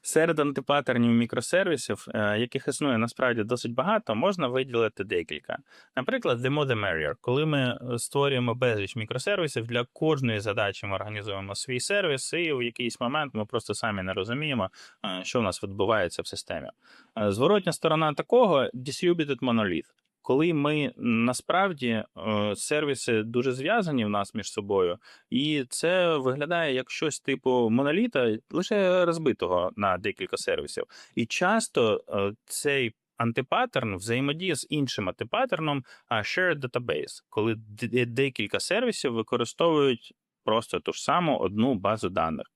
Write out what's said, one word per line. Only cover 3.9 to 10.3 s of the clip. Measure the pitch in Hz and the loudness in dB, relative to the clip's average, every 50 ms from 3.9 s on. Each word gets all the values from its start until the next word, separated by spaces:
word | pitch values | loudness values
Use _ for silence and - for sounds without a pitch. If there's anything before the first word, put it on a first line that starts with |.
| 220 214 - - 110 | 0 0 0 -2 -2
можна | 107 151 196 202 175 151 123 | 0 0 0 0 0 -2 0
виділити | 123 131 131 135 120 117 117 107 _ - 98 | 0 -2 -2 0 0 0 0 0 _ -6 -6
декілька. | 90 92 87 82 - 76 73 _ - - - - _ - - - _ _ | -2 -2 -2 -2 -4 -10 -10 _ -8 -10 -10 -10 _ -20 -20 -20 _ _
Наприклад, | 135 131 - 247 262 240 170 123 117 | -4 -2 0 -2 0 0 0 0 0
the | 123 131 143 | 0 0 0
more | 151 147 | 2 2
the | 135 120 107 | 0 0 0
merrier. | 104 98 85 80 76 73 71 _ | 0 0 0 0 -2 -2 -4 _
Коли | - - 123 139 156 | -2 -2 0 0 2
ми, | 160 151 139 131 123 117 - 123 127 | 2 2 2 0 0 -2 -4 -6 -6
е, | 120 117 | -6 -6
створюємо | - - - 139 143 139 135 123 123 120 113 | -6 -4 0 0 2 2 2 0 0 0 0
безліч | 123 127 123 113 104 98 95 - | 2 2 2 2 0 -2 -4 -4
мікросервісів, | 113 110 - - 127 - 202 208 196 170 143 - 120 113 | -6 -6 -4 -6 -4 -2 0 0 0 0 -2 -2 -4 -4
для | 117 120 120 123 _ | -2 -2 -2 -2 _
кожної | _ - 156 156 156 139 131 120 | _ 0 2 2 2 2 2 0